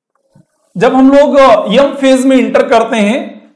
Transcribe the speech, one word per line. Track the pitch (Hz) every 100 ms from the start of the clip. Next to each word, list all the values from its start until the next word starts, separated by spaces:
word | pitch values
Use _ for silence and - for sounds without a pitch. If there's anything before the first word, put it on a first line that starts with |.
| _ _ _ _ _ _ _ 180
जब | 233
हम | 262 262
लोग | 277 285 277 262 214 202
यंग | 226 277
phase | - 269 262 262
में | 262
inter | 226 - -
करते | 226 226 233
हैं। | 208 262 - - _